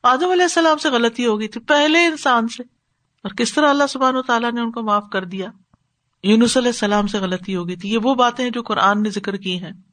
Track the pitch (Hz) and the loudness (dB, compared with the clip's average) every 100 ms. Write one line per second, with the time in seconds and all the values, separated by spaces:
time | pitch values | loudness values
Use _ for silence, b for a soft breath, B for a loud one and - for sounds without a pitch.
0 | 240 262 359 359 359 339 320 302 311 247 | 4 2 2 2 2 2 2 2 0 2
1 | 233 233 240 214 214 233 - 294 302 320 | 0 0 -2 0 -4 -10 0 2 4 4
2 | 339 311 277 240 226 - 240 _ _ _ | 2 0 0 2 0 -6 -16 _ _ _
3 | _ _ 202 208 226 - 302 285 285 262 | _ _ -10 -4 -2 2 2 2 0 0
4 | 262 262 254 233 240 240 233 233 220 208 | 0 0 -2 -2 -2 -4 -6 -6 -2 -2
5 | 208 196 180 190 190 _ _ _ _ _ | -2 -8 -6 -8 -10 _ _ _ _ _
6 | _ _ 190 220 233 262 247 233 208 208 | _ _ 2 4 4 4 0 -2 0 0
7 | 208 208 190 185 185 185 175 180 196 226 | 0 -4 -4 -4 -4 -6 -6 -8 -4 0
8 | 233 254 240 233 247 240 233 214 190 208 | 0 2 2 0 -6 -6 -4 0 2 2
9 | 214 202 202 196 190 180 170 - _ | -2 -4 -6 -6 -6 -6 -8 -16 _